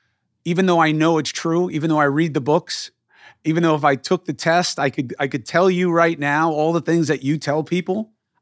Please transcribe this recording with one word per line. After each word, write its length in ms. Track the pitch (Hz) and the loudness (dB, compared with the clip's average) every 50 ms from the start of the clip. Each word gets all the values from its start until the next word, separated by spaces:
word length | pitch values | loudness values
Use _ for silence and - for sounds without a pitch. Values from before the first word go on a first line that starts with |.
| _ _ _ _ _ _ _ _ _ | _ _ _ _ _ _ _ _ _
even 220 | 170 175 170 190 | -2 0 0 2
though 140 | 185 175 165 | 4 4 4
I 120 | 160 156 156 | 4 4 2
know 240 | 156 160 165 170 | 2 2 2 2
it's 140 | 156 151 - | 2 0 -4
true, 400 | - - - 170 165 170 180 180 | -6 -6 -4 -2 0 0 0 -2
even 180 | 165 156 143 165 | -2 -4 -2 0
though 100 | 156 151 | 2 2
I 60 | 147 | 2
read 300 | 143 139 147 165 165 135 | 2 2 2 0 0 -2
the 60 | 151 127 | -2 0
books, 480 | 131 147 175 - - - - - - - _ _ _ _ _ - - - _ - | 0 0 0 0 -4 -8 -10 -10 -14 -18 _ _ _ _ _ -20 -20 -20 _ -4
even 180 | 151 160 165 170 | -2 0 2 2
though 120 | 165 156 | 2 2
if 100 | 151 139 | 2 2
I 120 | 147 139 | 2 2
took 300 | 135 - - 185 175 - | 2 0 -2 -2 -2 -2
the 80 | - 147 | -6 -10
test, 440 | - - 165 165 175 180 - - - | -2 0 2 2 2 0 -2 -2 -2
I 120 | 143 139 | -2 -2
could, 240 | - - 139 120 - - | -2 -4 -6 -8 -6 -6
I 80 | 143 135 | -6 -4
could 180 | - 135 110 | -4 -8 -8
tell 240 | - - 170 185 190 | -2 0 2 2 2
you 200 | 185 175 185 180 | 2 2 0 0
right 280 | 165 170 170 170 170 151 | 2 2 2 2 0 -2
now 340 | 143 143 143 151 160 165 156 | -2 -2 0 0 0 0 0
all 220 | 151 151 160 170 | 0 0 0 0
the 80 | 170 - | -2 0
things 260 | - 165 170 165 139 | 0 0 0 0 0
that 140 | 156 131 127 | -2 -2 -2
you 160 | 135 151 151 | -2 -2 -2
tell 240 | - - 151 156 156 | -2 -2 -2 -2 -2
people. 460 | - 170 180 170 - 185 214 220 - _ _ _ _ _ _ | -2 -4 -4 -2 -4 -6 -6 -6 -8 _ _ _ _ _ _